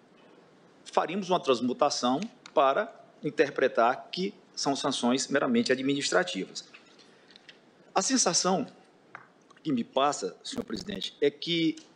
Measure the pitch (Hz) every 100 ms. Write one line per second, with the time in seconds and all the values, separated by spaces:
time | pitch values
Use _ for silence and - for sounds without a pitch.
0 | _ - - - - - - _ - -
1 | 156 190 175 175 - 117 123 - 143 -
2 | 123 135 220 - - - 135 139 226 -
3 | - _ 151 - 143 147 135 - 117 131
4 | - 180 196 - - - 147 135 143 127
5 | 123 131 131 139 143 117 120 131 135 143
6 | 135 180 180 95 87 - - - - -
7 | - - - - - - _ _ - -
8 | 196 269 - 170 180 185 254 - - _
9 | _ - - _ _ - 156 120 - 131
10 | 143 - 92 - - - 110 107 92 95
11 | - - 143 - 165 170 160 156 -